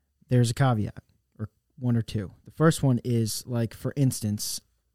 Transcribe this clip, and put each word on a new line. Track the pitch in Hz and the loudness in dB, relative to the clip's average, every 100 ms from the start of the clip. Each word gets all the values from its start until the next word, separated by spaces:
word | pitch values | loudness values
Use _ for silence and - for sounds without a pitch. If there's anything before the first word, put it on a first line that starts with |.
| _ _ _ | _ _ _
There's | 127 117 | 2 2
a | |
caveat, | - 135 110 98 - - _ _ - | 2 2 2 -2 -8 -20 _ _ -12
or | 110 _ _ - | -12 _ _ -6
one | 123 117 | 0 0
or | |
two. | - 107 90 - | -2 -6 -8 -14
The | - | -18
first | - 160 - | 2 2 4
one | 139 120 | 2 2
is, | 123 117 110 - - | 0 0 0 -4 -6
like, | 120 113 | -4 -4
for | - 131 - | -4 -6 2
instance, | 131 - 107 104 - - - _ _ | 2 2 -4 -4 -6 -8 -12 _ _